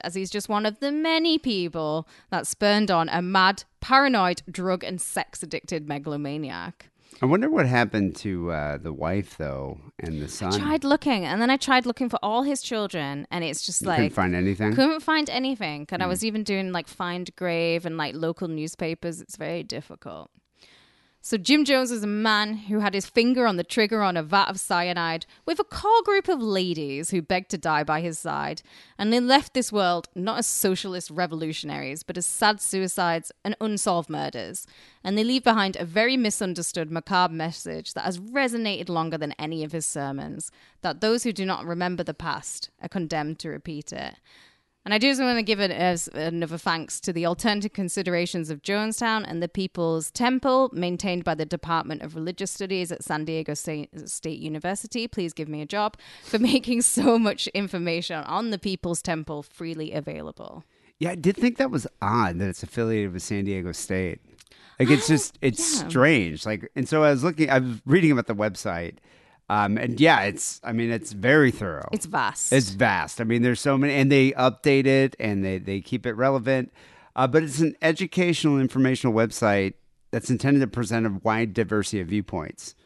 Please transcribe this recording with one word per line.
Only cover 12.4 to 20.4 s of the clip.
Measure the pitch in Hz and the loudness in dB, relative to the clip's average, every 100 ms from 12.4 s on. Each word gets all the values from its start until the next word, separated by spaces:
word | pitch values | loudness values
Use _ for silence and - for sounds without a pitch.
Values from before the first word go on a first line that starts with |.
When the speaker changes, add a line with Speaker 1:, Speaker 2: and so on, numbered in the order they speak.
Speaker 1:
his | 277 269 | 0 -2
children, | - 220 196 180 139 143 - | -4 -4 -4 -4 -4 -6 -6
and | 175 | -4
it's | 165 - - | -4 -4 -4
just | 180 | -4
Speaker 2:
You | 196 | 0
Speaker 1:
like | 165 | 2
Speaker 2:
couldn't | 98 | 2
find | - 90 87 | 2 2 2
anything? | 95 95 107 113 | 2 2 2 4
Speaker 1:
Couldn't | 277 320 | 2 2
find | 320 311 285 | 0 0 0
anything. | 247 262 240 180 147 147 | -2 -2 -4 -6 -6 -6
And | 180 | -2
I | 180 | -2
Speaker 2:
Hmm. | |
Speaker 1:
was | 180 | 0
even | 220 214 | -2 -2
doing, | 208 196 190 | -2 -2 -2
like, | 180 165 | -4 -6
Find | - 180 175 170 - | -8 -6 -4 -8 -6
Grave | 180 165 170 165 170 | -2 0 0 0 -2
and, | 160 | -4
like, | 147 | -6
local | 143 165 170 180 | -2 -4 -2 -6
newspapers. | 160 156 - 165 190 170 160 | -4 -6 -6 -6 -4 -8 -10
It's | - - | -14 -10
very | 160 170 | -8 -8
difficult. | - - - - - 80 - _ | -8 -10 -12 -18 -16 -16 -18 _